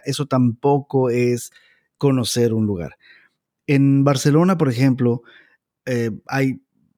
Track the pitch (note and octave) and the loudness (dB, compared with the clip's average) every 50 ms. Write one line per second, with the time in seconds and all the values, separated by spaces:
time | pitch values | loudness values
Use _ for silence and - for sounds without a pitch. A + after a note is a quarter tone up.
0 | - - C3+ - C#3 - C3+ B2+ B2+ A#2+ A2+ _ - C#3+ C#3+ C#3 C3+ _ C3+ C3 | -4 -6 -6 -6 -4 -2 0 2 2 0 0 _ 0 0 0 0 -2 _ -2 0
1 | B2+ A#2+ A#2+ B2 B2 B2 A#2+ A#2 - - _ _ _ _ _ _ _ _ _ _ | 0 0 0 0 0 0 -2 -4 -6 -14 _ _ _ _ _ _ _ _ _ _
2 | C#3+ C#3 C3 B2+ A2 - - B2 A#2 A2+ A2+ A2 A2 G#2 G2 E2+ D#2+ - - _ | 0 0 0 0 -2 -2 -2 0 0 0 0 0 -2 -2 -2 -6 -8 -12 -14 _
3 | _ - - _ _ _ _ _ _ _ _ _ _ - C#3+ C#3 C#3 C#3 C#3 C#3 | _ -20 -20 _ _ _ _ _ _ _ _ _ _ 0 2 2 4 4 4 2
4 | C3+ C#3+ C#3 C3 - D3 C#3+ D#3+ F3+ F#3+ F#3 E3 D3+ C3 A#2 A#2+ C3+ C3+ A#2+ B2+ | 2 2 0 2 2 2 2 4 4 2 2 0 0 -2 0 2 2 2 2 2
5 | A#2+ A#2+ A#2+ A#2+ _ - - - _ _ _ _ _ _ _ _ _ C3 B2 A#2+ | 0 0 0 -2 _ -18 -20 -20 _ _ _ _ _ _ _ _ _ -6 -4 -4
6 | A#2 A2+ G2+ - _ - C3 C3+ C3+ C3+ B2 - _ _ _ _ _ _ _ | -4 -4 -6 -10 _ -6 -4 -2 -2 -2 -2 -6 _ _ _ _ _ _ _